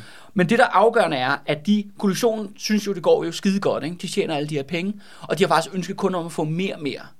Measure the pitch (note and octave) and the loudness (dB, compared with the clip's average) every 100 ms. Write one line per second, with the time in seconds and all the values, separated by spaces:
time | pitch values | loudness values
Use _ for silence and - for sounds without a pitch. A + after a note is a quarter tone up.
0 | G#2+ - - - E3+ A3+ B3 G#3+ A#3 A3 | -12 -20 -4 0 4 4 4 4 4 4
1 | E3+ C#3 B2+ C#3+ - D3+ G3+ G#3 G3 - | 2 2 0 -2 -2 -2 2 0 0 -2
2 | G3+ E3 A#3+ A3 G3+ - - G#3+ G3+ F3+ | -2 2 0 0 -6 -8 -2 0 0 0
3 | F3 D3+ E3 E3 G3 G3 F3 A2 C#3+ F3 | 4 4 2 -2 0 0 0 -2 -4 -8
4 | F3+ G#3 - D3 D3+ D3+ C#3 F3 G3 G#3 | -6 -2 -2 -2 -2 -4 -4 -4 -4 -6
5 | - - - D#3 F3 D#3+ - F#3+ E3+ F#3+ | -12 -14 -6 0 4 4 2 -4 -6 -2
6 | G3 F#3 E3 - D#3 E3 F#3+ F3 D3 F#2+ | -2 -2 -4 -4 -2 -2 -4 -4 -6 -8
7 | - - | -12 -16